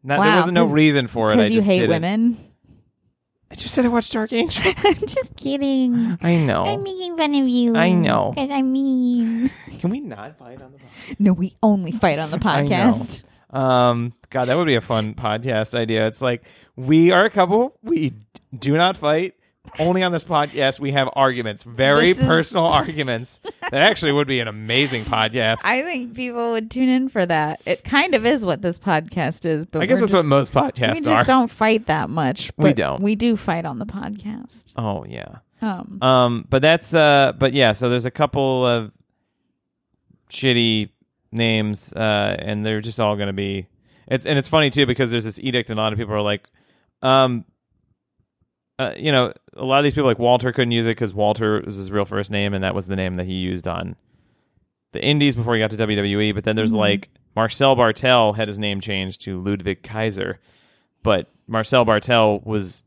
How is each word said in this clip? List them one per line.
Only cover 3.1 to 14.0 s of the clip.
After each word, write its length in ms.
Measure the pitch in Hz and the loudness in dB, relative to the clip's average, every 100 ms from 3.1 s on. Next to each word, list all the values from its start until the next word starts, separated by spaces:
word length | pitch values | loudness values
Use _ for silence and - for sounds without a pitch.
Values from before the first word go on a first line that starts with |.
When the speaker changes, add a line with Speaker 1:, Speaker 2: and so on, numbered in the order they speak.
| _ _ _ _ | _ _ _ _
Speaker 1:
I 40 | - | -10
just 180 | 240 | -2
said 100 | 311 247 | 0 2
I 40 | |
watched 240 | 233 - | 0 -2
Dark 180 | 233 220 | -6 -2
Angel. 320 | 240 311 - | -2 -2 0
Speaker 2:
<laughs> 200 | 381 359 403 | -2 2 0
I'm 100 | 339 - | 0 -2
just 280 | 539 - - | -4 -6 -8
kidding. 840 | 277 277 277 269 254 240 226 175 | -6 -2 0 0 2 0 0 0
Speaker 1:
I 140 | 170 170 | 2 2
know. 260 | 143 85 - | 2 0 0
Speaker 2:
I'm 180 | 403 | -2
making 340 | 392 370 359 330 | -6 -8 -8 -4
fun 160 | 302 285 | 0 0
of 120 | 262 | 2
you. 260 | 247 240 226 | 2 2 2
Speaker 1:
I 160 | 175 | 2
know. 400 | 180 165 113 95 - | 2 2 0 -2 -4
Speaker 2:
'Cause 140 | 269 | -4
I'm 200 | 277 262 | -2 -2
mean. 760 | 269 269 254 247 240 226 226 254 - - - | 0 0 0 0 0 -2 -2 -4 -6 -20 -6
Speaker 1:
Can 100 | 175 | -4
we 100 | 254 | -4
not 380 | 262 104 113 156 | -8 -14 -16 -18
fight 240 | 123 131 | -20 -20
on 100 | 131 | -20
the 60 | 139 | -20
podcast? 420 | 123 - - - | -20 -20 -18 2
Speaker 2:
No, 140 | 202 | 2
we 240 | 175 185 _ | 2 -2 _
only 280 | 220 202 170 | 2 2 -2
fight 280 | 175 185 147 | 0 0 0
on 100 | 156 | -4
the 80 | 160 | -2
Speaker 1:
<laughs> 20 | 190 | 0
I 140 | 143 | 0
know. 80 | 143 175 226 | 0 2 2
Speaker 2:
podcast. 300 | 233 - - _ _ _ | 2 -4 -10 _ _ _
Speaker 1:
Um, 640 | 131 131 127 123 120 | -2 2 4 4 2